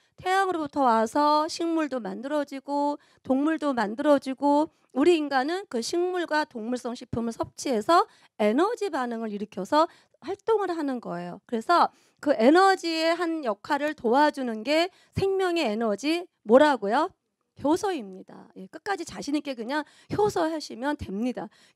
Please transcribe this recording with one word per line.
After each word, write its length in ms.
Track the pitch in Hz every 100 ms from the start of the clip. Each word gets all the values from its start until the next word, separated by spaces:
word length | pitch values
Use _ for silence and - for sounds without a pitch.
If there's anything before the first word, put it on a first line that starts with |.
| _ _
태양으로부터 640 | 359 381 392 349 294 294
와서 640 | 262 226 220 294 294 302 311
식물도 520 | - 339 330 302 254
만들어지고 1000 | 202 196 269 302 285 269 - 285 285 294 _ _
동물도 500 | - 160 294 320 294
만들어지고 960 | 247 208 220 294 277 269 262 285 294 320 _ _
우리 260 | 254 311 339
인간은 480 | 294 269 277 359 403
그 120 | 240
식물과 640 | 233 339 359 359 320 302 302
동물성 480 | 240 220 247 247
식품을 400 | 240 247 233 233
섭취해서 720 | 226 - - 302 226 202 339 427 _ _ _
에너지 540 | 208 240 392 466 403
반응을 400 | 294 247 226 226
일으켜서 560 | 202 208 - 185 302 330 - _ _
활동을 560 | 254 392 - 440 381 339
하는 240 | 285 247
거예요. 400 | 190 175 175 175 _
그래서 420 | 226 226 339 254 - _ _
그 160 | 294 254
에너지의 800 | 226 339 392 381 330 320 320 339
한 280 | 339 320
역할을 520 | 262 202 - 285 196 202
도와주는 680 | 233 247 294 294 254 220
게 280 | 220 311 359 - _
생명의 520 | - 392 381 370 339 269
에너지 640 | 214 233 202 285 330 359 _
뭐라고요? 640 | 208 240 302 269 196 240 359 - _ _ _ -
효소입니다. 880 | 277 339 415 339 202 185 190 190 - -
예, 100 | 190
끝까지 360 | 320 - 392
자신 320 | 330 - - 294
있게 200 | 285 240
그냥 280 | 226 294 294 _ _ -
효소 260 | 415 403
하시면 560 | 320 320 - 226 269 302
됩니다. 520 | - 190 247 233 208 _ _